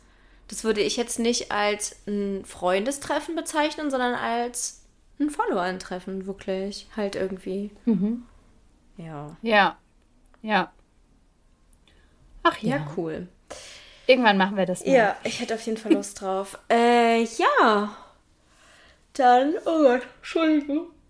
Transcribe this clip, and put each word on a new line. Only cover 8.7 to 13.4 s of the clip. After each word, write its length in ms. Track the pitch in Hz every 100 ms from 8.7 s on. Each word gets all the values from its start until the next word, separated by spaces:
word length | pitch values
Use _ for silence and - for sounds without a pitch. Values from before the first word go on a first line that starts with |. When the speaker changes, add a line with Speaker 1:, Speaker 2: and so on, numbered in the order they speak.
| _ _ -
Speaker 1:
Ja. 400 | 165 151 143 165
Speaker 2:
Ja. 340 | 226 208 185 - _ _ _ _ _ _
Ja. 300 | 220 202 - _ _ _ _ _ _ _ _ _ _ _ _ _ _ _ _ -
Ach 140 | 339 -
Speaker 1:
Ja, 160 | 214 277
Speaker 2:
ja. 100 | 151 -
Speaker 1:
cool. 320 | 165 156 180 _